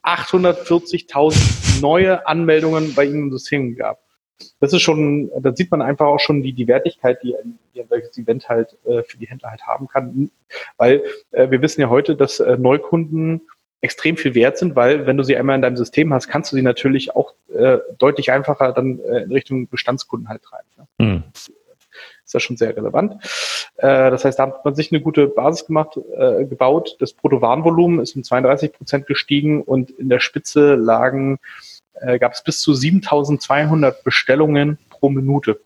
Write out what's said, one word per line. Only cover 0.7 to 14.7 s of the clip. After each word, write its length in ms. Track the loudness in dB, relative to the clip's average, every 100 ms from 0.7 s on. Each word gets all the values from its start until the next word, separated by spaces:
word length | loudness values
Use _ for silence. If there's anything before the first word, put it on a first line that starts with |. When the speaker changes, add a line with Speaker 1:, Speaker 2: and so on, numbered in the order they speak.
| 0 0 -10 -6 0 2 4 2 0 0 0
Speaker 1:
neue 440 | 2 2 2 0 0
Anmeldungen 680 | -2 2 2 2 -2 -2
bei 100 | 0
ihnen 200 | 0 0
im 80 | -4
System 440 | -8 -4 -4 -4 -6
gab. 220 | -8 -8 _ _ _ _ -20 _
Das 120 | 0
ist 100 | 2
schon, 500 | 2 2 2 0 -4 -2
da 120 | -2
sieht 160 | -2 -2
man 100 | -2
einfach 240 | -2 0 2
auch 140 | 2
schon 240 | 0 0
die, 80 | -2
die 160 | -4 0
Wertigkeit, 520 | 2 0 -2 -2 -2
die 120 | -4 -8
ein, 220 | -10 -18 _
die 60 | -18
ein 80 | -6
solches 280 | -6 -6 -12
Event 300 | -4 -4 -2
halt, 280 | -4 -4 _
äh, 180 | -4 -4
für 140 | -4 -14
die 100 | -16
Händler 240 | -16 -16
halt 160 | -16 -8
haben 220 | -8 -4
kann. 420 | -6 -4 -4 -4 _ _ -16 -16 _
Weil, 260 | 4 4 0 -12 _
äh, 180 | 0 2
wir 100 | 2
wissen 200 | 0 0
ja 80 | 2
heute, 260 | 2 2
dass, 240 | 0 0 0
äh, 180 | 0 2
Neukunden 840 | 2 2 0 -2 -2 -4 -4 -4 _ _ _ _
extrem 360 | -8 -4 -4 -2
viel 200 | 0 4
wert 200 | 2 2
sind, 200 | -2